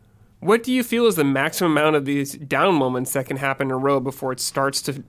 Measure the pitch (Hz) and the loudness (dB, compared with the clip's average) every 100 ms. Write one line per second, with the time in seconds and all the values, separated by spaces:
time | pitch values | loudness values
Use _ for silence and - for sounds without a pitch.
0 | _ _ - _ 165 226 233 254 240 233 | _ _ -20 _ 0 2 2 -2 0 2
1 | 233 170 139 135 151 - 180 151 156 151 | 2 4 2 2 0 0 2 4 4 2
2 | 139 143 139 - 143 139 180 165 131 127 | 0 -2 -4 -8 -4 0 2 4 2 -2
3 | 131 139 131 135 139 135 135 131 135 139 | -2 -4 -4 -4 -4 -2 -2 0 0 0
4 | 127 - 131 127 - - 139 139 - 135 | -2 -6 -8 -6 -6 -2 -2 -2 -6 -8